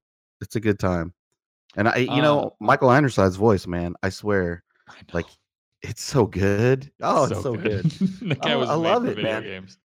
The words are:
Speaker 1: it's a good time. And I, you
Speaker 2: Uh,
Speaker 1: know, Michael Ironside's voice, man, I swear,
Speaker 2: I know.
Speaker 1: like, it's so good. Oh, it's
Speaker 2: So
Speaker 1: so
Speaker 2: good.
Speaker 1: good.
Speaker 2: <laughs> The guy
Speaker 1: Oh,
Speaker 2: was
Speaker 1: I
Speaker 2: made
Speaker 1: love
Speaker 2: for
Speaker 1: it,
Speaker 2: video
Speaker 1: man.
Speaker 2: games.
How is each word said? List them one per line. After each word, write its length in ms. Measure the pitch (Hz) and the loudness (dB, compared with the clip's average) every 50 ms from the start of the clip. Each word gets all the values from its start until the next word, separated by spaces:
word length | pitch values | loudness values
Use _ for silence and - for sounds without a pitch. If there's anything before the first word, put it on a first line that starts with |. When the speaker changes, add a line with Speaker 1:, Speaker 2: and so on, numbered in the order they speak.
| _ _ _ _ _ _ _ _ | _ _ _ _ _ _ _ _
Speaker 1:
it's 140 | - - - | -12 -8 -6
a 60 | 113 | -2
good 180 | 104 107 101 - | 0 0 0 2
time. 360 | - 95 90 87 82 87 - _ _ _ _ _ _ _ _ _ _ _ - | 0 0 0 -2 -2 -6 -10 _ _ _ _ _ _ _ _ _ _ _ -4
And 120 | - 104 - | -2 0 0
I, 80 | - | 2
you 260 | 120 127 123 120 139 147 | 0 0 0 0 2 2
Speaker 2:
Uh, 0 | |
Speaker 1:
know, 320 | 151 147 143 - 104 - - | 4 2 2 0 -4 -6 -2
Michael 300 | 107 110 - - 147 127 | 2 2 4 4 6 4
Ironside's 460 | 120 143 151 131 - - 95 95 90 | 6 6 4 2 2 2 2 2 2
voice, 300 | 90 104 117 104 92 - | 4 4 4 4 2 0
man, 280 | 95 87 87 87 87 87 - - | -4 -6 -4 -4 -6 -6 -6 -6
I 60 | 98 | -6
swear, 520 | 92 - - 104 101 98 90 87 87 85 - _ _ _ _ | -6 -4 -4 -2 0 0 0 -2 -4 -8 -12 _ _ _ _
Speaker 2:
I 140 | - - - - - | -20 -20 -20 -14 -8
know. 60 | - | -6
Speaker 1:
like, 120 | 85 85 - _ _ _ _ _ _ _ _ _ _ - | -6 -6 -8 _ _ _ _ _ _ _ _ _ _ -14
it's 200 | - 101 - - | -14 -12 -12 -10
so 240 | - - 139 110 | -2 0 2 2
good. 680 | 90 87 90 98 98 101 101 113 123 131 131 135 143 _ - | 2 2 0 2 2 2 4 4 2 2 0 -2 -8 _ -6
Oh, 240 | - - 196 160 139 | -4 0 2 2 2
it's 140 | - 107 98 | 0 0 -2
Speaker 2:
So 20 | |
Speaker 1:
so 160 | - 139 117 | -4 -4 -4
Speaker 2:
good. 300 | 98 85 113 104 95 175 160 | -4 -4 -4 -2 -2 -2 -2
Speaker 1:
good. 20 | - - | -2 -2
Speaker 2:
<laughs> 20 | 190 185 - - - 185 | -4 -4 -4 -6 -6 -6
The 80 | 143 | -4
guy 180 | - 170 160 147 | -2 -2 -2 0
Speaker 1:
Oh, 20 | |
Speaker 2:
was 140 | 135 127 123 | 0 0 0
Speaker 1:
I 40 | 147 | 0
Speaker 2:
made 80 | 160 165 | 0 0
Speaker 1:
love 180 | 165 202 247 240 | 2 0 0 0
Speaker 2:
for 80 | - | -2
Speaker 1:
it, 60 | - | -4
Speaker 2:
video 80 | 107 - | -4 -4
Speaker 1:
man. 180 | 110 110 110 - | -4 -4 -4 -6
Speaker 2:
games. 360 | 101 95 92 95 - - _ _ | -8 -12 -14 -14 -18 -20 _ _